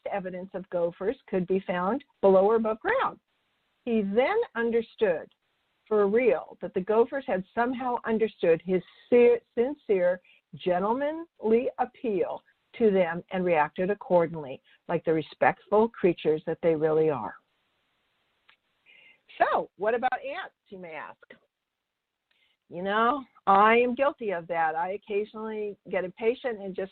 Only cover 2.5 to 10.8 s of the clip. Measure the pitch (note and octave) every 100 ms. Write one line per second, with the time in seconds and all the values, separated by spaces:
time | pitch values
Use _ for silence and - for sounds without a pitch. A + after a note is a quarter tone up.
2.5 | A3+ A3 G#3+ F4+ B4+ - - _ _ _
3.5 | _ _ _ - A3+ G3 G#3 C#4+ G#4+ A#4+
4.5 | A#3 A#3 A#3 A3+ - G#3 D#3+ G2+ _ _
5.5 | _ _ _ - G#3+ G3+ A3 B3 D#3 -
6.5 | - - G3 F3+ G#3+ A#3+ C#4 C4 F#3+ F#3+
7.5 | - A#3+ B3 B3+ A#3+ - A3 A3 - F3
8.5 | E3 F3+ F#3 - _ - A#3+ A#3+ A#3 -
9.5 | - B3 D4 - F#3+ F3+ F#3 _ _ _
10.5 | D#3 F#3 F3+